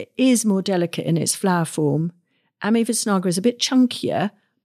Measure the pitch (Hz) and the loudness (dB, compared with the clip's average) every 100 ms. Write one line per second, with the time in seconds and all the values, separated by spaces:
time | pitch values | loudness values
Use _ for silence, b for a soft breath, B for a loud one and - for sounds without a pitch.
0 | - - 262 240 220 190 185 185 170 - | -12 0 2 4 2 0 0 0 -2 -2
1 | - 165 - - 196 175 160 - 151 147 | -2 0 0 -2 0 0 0 -2 0 0
2 | 170 - _ _ _ _ 202 226 233 220 | -2 -8 _ _ _ _ 0 0 0 -2
3 | 220 196 185 175 233 240 - 262 247 - | -2 0 0 0 0 0 0 2 2 0
4 | - - 202 - _ _ | -4 -2 -2 -6 _ _